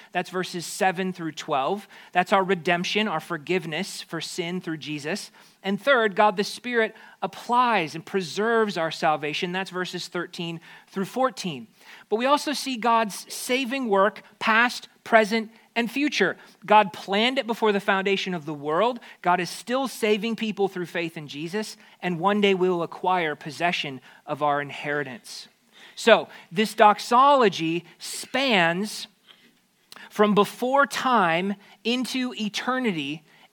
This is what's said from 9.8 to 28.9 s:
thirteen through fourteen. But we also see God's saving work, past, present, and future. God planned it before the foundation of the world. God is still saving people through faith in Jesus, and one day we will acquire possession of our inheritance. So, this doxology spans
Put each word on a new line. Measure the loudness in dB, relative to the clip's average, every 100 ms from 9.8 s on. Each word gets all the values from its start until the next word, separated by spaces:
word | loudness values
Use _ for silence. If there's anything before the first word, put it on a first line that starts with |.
| -6 -8 -8
thirteen | -8 -8 -8 -8 -8 -14 -20 _
through | -6
fourteen. | -4 0 0 0 -6 -8 -12 _ -20 -20 -4
But | 0
we | 2
also | 2 0
see | -4 -6 -2
God's | 2 2 2 -4 -12
saving | -10 -2 -2 -2 -4 0
work, | 4 4 2 -12 _
past, | 2 4 2 0 -12 _
present, | 4 4 6 0 -4 -12 _ -4
and | -2
future. | -2 -2 0 0 -2 -12 _ 6
God | 6 6
planned | -2 -4 0 2 0
it | -4
before | 0 2
the | 2
foundation | 2 0 2 -2 -2
of | -6
the | -6
world. | -6 -2 0 0 -2 -12 -4
God | 0 0
is | 0
still | -8 -4 -2 -2
saving | -2 0 0 0
people | -4 -4 -2 -2
through | -2 -6
faith | -6 -6 -8
in | -12
Jesus, | -10 -6 -6 -8 -12 -20 _
and | -4 0
one | 0 4
day | 4
we | 4 2
will | 0
acquire | -4 -4 0 0 0 -4
possession | -10 -2 -2 -2 -6 -10 -16 -20 -10
of | -4
our | 0 0
inheritance. | -4 -8 -6 -4 -6 -10 -16 -18 -18 _ _ _ -20
So, | -2 4 6 4 -12 -8
this | -2 -2
doxology | 6 6 6 2 6 6 6 4 2 -2 -4 -6 _
spans | -12 -12 -6 -2 2 4 4 0 -4